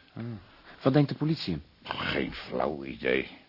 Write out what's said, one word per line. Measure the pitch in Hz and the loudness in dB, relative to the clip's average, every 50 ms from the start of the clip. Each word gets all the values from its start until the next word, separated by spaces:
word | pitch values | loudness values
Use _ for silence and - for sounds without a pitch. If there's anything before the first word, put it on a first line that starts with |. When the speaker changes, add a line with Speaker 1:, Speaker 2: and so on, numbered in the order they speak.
| - - - | -14 -16 -12
Speaker 1:
Ah. | - 113 120 113 98 - - - - - - - - | -10 -8 -8 -10 -12 -14 -18 -20 -20 -20 -20 -10 0
Wat | - 135 | 2 4
denkt | 131 151 143 - | 6 6 6 4
de | 135 | 2
politie | - 151 156 160 - - 95 | 0 0 0 0 0 -2 -2
hem? | 82 71 - - - _ - - - - | -4 -4 -6 -10 -18 _ -10 -8 -6 -4
Speaker 2:
Geen | - - - 71 67 - | -2 -2 0 0 -2 -2
flauw | - - - - 64 64 64 71 78 69 67 | -4 -8 -8 -6 -2 -2 0 0 -2 -4 -6
idee. | 67 62 57 62 64 65 67 64 - - - - | -8 -8 -2 2 2 2 2 2 -2 -8 -18 -20